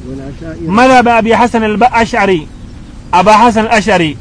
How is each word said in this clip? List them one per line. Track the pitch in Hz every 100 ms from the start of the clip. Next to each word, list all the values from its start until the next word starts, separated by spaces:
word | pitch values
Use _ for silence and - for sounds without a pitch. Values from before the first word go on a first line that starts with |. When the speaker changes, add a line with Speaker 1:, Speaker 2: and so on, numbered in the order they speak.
Speaker 1:
ወልአሻዒራ። | 262 135 135 147 226 - 170
Speaker 2:
መዝሀብ | 202 262 254 240
አቢ | 233 226
ሐሰን | 214 240 233 220
አልአሽዓሪ፣ | 208 247 226 233 233 196 180 147 - - - - - -
አባ | 180 185 214
ሐሰን | 240 220 220
አልአሽዓሪ | 220 185 185 160 143